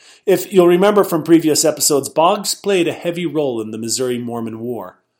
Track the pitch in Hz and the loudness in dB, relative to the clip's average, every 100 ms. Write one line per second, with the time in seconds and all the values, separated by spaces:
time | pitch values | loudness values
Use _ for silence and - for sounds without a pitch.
0 | _ _ - 180 - 196 175 175 202 208 | _ _ 0 0 2 4 6 6 4 4
1 | 185 165 147 165 156 143 156 147 - 143 | 2 0 4 4 4 0 0 0 0 0
2 | 135 - 165 208 196 - 196 190 160 127 | -2 0 0 0 -4 -8 -2 0 0 -4
3 | 175 165 175 151 143 117 107 110 113 113 | -6 -6 -4 -2 -2 -4 -6 -8 -6 -4
4 | 127 123 120 117 113 113 120 117 92 - | -4 -4 -6 -8 -8 -10 -10 -10 -10 -16
5 | _ _ | _ _